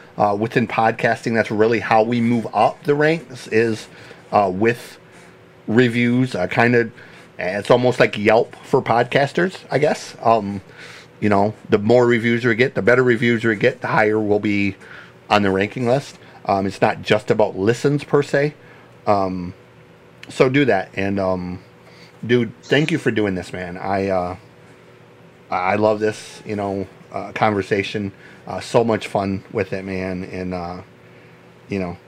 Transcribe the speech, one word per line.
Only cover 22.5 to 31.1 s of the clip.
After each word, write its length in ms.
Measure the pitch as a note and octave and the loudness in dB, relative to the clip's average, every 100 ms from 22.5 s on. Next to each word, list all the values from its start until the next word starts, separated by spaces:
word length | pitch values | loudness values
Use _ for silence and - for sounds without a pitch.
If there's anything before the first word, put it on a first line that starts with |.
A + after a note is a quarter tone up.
| - | -6
thank 280 | - C#3 D#3 | -2 0 2
you 60 | D3+ | 0
for 140 | B2 | 0
doing 240 | G#2+ G2+ | 0 -2
this, 180 | F#2 - | -2 -8
man. 240 | F2+ F2 F#2 | -10 -10 -8
I, 300 | F#2+ G2 G2 | -4 -2 0
uh, 260 | F#2 F2 F#2 - - - - - - - - - - - | -2 -4 -8 -16 -20 -20 -20 -20 -20 -20 -20 -20 -20 -8
I 240 | F2+ F#2 | -4 0
love 240 | G#2+ G#2+ G#2+ | 2 2 2
this, 420 | G#2+ - - - | -2 -4 -14 -16
you 100 | - | -10
know, 320 | G#2 G2+ G2 F#2+ - - | -8 -6 -6 -8 -14 -14
uh, 200 | G2 G2+ | -12 -8
conversation. 800 | - A2+ G2+ - G2+ F#2+ G#2+ G2 - - - - | 0 0 0 -2 -2 -2 -6 -8 -10 -20 -18 -12
Uh, 120 | F#2+ | -10
so 240 | - A#2+ | 0 2
much 240 | A#2 G#2+ - | 2 0 -2
fun 360 | G#2 G2 G2 - | -4 -2 -4 -6
with 220 | A2+ F#2+ | -6 -4
it, 100 | F#2+ | -6
man. 380 | F#2+ F#2 F#2 F#2 | -6 -6 -4 -6
And, 300 | - F#2 F2+ | -8 -8 -8
uh, 280 | F2+ F2 F2+ - - - | -8 -8 -12 -16 -20 -20